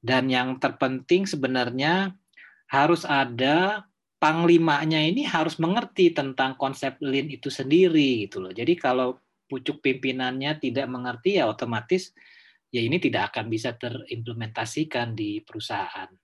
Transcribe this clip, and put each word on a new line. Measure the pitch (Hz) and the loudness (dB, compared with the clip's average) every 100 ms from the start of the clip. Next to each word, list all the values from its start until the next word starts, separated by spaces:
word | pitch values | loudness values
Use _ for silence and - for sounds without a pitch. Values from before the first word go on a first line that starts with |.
Dan | 117 127 131 | 0 0 2
yang | 127 127 131 | 0 0 -2
terpenting | 131 120 135 131 127 175 | -2 0 -2 -2 2 2
sebenarnya | 196 156 131 127 120 123 143 180 190 185 _ _ - _ _ | 2 -2 -2 0 -2 -2 0 0 -2 -6 _ _ -20 _ _
harus | 139 147 170 - | 2 4 2 2
ada | 143 131 117 131 156 190 208 - _ _ _ | 0 0 0 2 4 2 -2 -8 _ _ _
panglimanya | 151 160 170 170 165 143 156 156 | 2 4 6 6 6 2 2 2
ini | 156 214 | 2 0
harus | 285 165 160 - | 0 0 -2 0
mengerti | 165 208 233 - 175 | 0 0 -2 4 4
tentang | 165 139 131 131 135 | 4 -4 0 -2 0
konsep | 135 135 139 131 | -4 -2 -6 -4
Lean | 147 135 147 | -2 -2 -2
itu | 131 - | -6 -10
sendiri | - 135 160 185 160 139 120 101 | -6 2 6 6 6 4 2 -2
gitu | - | -6
loh. | 92 | -10
Jadi | - 123 170 | -6 0 0
kalau | 135 127 127 127 _ _ _ | 2 0 0 -4 _ _ _
pucuk | 135 127 143 | -8 -6 -2
pimpinannya | 139 127 127 127 131 131 139 151 | -2 0 -2 -4 -4 -4 -4 -4
tidak | 131 127 135 | -4 -2 -4
mengerti | 127 123 117 185 196 | -6 -8 -4 0 2
ya | 123 | 2
otomatis | 107 120 113 110 185 - _ - - - _ _ | 0 -4 -4 -2 -2 -2 _ -20 -20 -20 _ _
ya | 123 | -4
ini | 113 170 | -2 0
tidak | 143 117 98 | 0 0 -2
akan | - 110 | -4 -4
bisa | 110 120 117 | -4 -4 -6
terimplementasikan | 120 120 - 117 117 117 113 113 123 - 156 123 117 113 | -8 -10 -10 -12 -10 -8 -8 -8 -8 -4 -4 -4 -4 -4
di | 104 104 | -6 -6
perusahaan. | - - - 107 95 - - 190 | -10 -14 -8 -6 -8 -10 -14 _